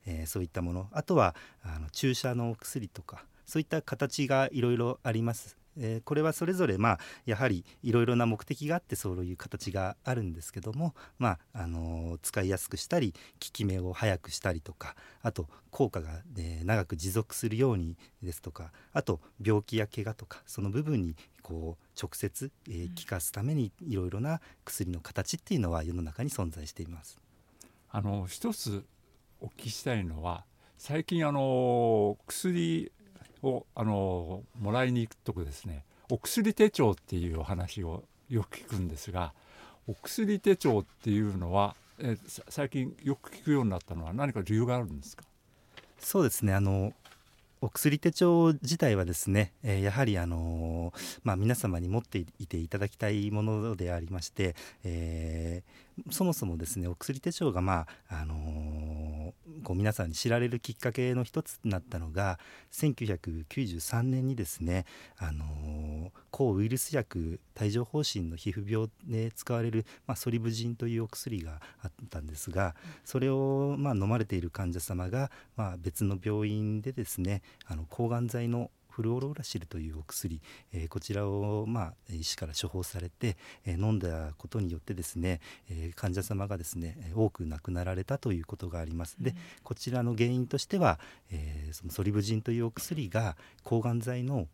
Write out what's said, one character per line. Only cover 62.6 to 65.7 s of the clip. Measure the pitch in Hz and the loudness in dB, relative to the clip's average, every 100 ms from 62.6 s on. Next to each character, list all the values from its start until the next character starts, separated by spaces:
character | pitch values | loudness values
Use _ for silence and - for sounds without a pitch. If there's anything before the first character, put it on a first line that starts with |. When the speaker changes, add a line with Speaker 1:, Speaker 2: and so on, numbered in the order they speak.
| - | -14
Speaker 1:
千 | - 156 | 0 0
九 | 123 110 | 2 0
百 | 87 - 80 78 | -2 -2 -6 -4
九 | - | -2
十 | 117 85 | -2 -2
三 | - 117 127 | -2 0 2
年 | 131 131 | 2 0
に | 127 | 0
で | |
す | 90 - | -4 -2
ね、 | 82 92 87 - - - | 0 0 -2 -12 -20 -10
あ | 82 | -6
の | 76 | -4
ー、 | 76 73 76 | -4 -6 -6